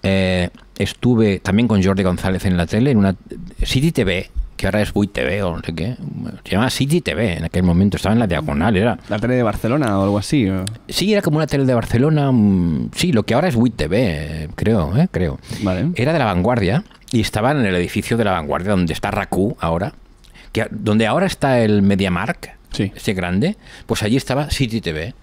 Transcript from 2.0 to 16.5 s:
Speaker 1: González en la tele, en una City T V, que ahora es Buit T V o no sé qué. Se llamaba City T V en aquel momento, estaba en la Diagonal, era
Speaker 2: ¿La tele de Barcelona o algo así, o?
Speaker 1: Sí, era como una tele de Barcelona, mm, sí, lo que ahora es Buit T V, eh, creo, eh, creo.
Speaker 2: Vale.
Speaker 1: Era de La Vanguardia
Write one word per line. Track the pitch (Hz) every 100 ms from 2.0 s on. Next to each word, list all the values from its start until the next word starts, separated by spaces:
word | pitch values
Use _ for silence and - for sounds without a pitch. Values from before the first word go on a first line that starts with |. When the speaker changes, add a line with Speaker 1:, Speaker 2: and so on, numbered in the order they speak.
Speaker 1:
González | 92 87 98 92 101
en | 87
la | 82
tele, | 107 135
en | 117
una | 98 92 - - - -
City | - 131 156
T | 160
V, | 95 90 - - - -
que | 98
ahora | 104
es | 104
Buit | 104 101
T | - 95
V | 98
o | 95 82
no |
sé | -
qué. | 82 82 - - - - - -
Se |
llamaba | 92 120
City | - 135 170
T | - 76
V | 104 82
en | 82
aquel | -
momento, | 90 85 98 85
estaba | 92
en | 110
la | 110
Diagonal, | 80 76 71 120 95
era | 117 107 -
Speaker 2:
¿La | 104
tele | 117 127
de |
Barcelona | 117 104 113 139 127 98
o |
algo | 98 101
así, | 101 151 101
o? | 95 92 110 -
Speaker 1:
Sí, | - 185
era | 208
como | 190 151
una | 156
tele | 143 135
de |
Barcelona, | 120 107 117 143 156 139
mm, | 127 104 95 87 73 57 -
sí, | 175
lo | 113
que | 101
ahora | 113 180
es | 120
Buit | 120 -
T | 73
V, | 95
eh, | 123 76 78 80 78 -
creo, | 95 113 76 104
eh, | 180
creo. | - 87 67 - 107
Speaker 2:
Vale. | 101 92 - 90
Speaker 1:
Era | 127
de | 165
La | 117
Vanguardia | 90 95